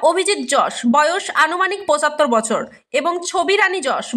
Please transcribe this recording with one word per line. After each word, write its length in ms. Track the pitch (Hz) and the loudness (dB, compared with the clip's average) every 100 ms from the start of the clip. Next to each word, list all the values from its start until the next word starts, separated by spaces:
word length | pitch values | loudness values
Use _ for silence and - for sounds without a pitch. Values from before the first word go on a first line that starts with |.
অভিজিৎ 440 | 311 339 381 403 247 | 2 2 0 -2 0
যশ, 340 | 277 185 - 240 | 0 0 0 0
বয়স 400 | 285 302 370 - - | 2 2 0 -2 0
আনুমানিক 500 | 311 359 381 403 370 | 0 0 -2 -2 -2
পঁচাত্তর 420 | 294 302 302 294 | 0 0 0 2
বছর, 380 | 226 220 185 - - _ | 2 0 -2 -4 -12 _
এবং 280 | 277 311 349 349 | -2 -2 -2 -2
ছবি 300 | 370 339 403 | -2 0 2
রানী 240 | 381 381 | 2 0
যশ, 300 | 262 185 - | -2 -4 -2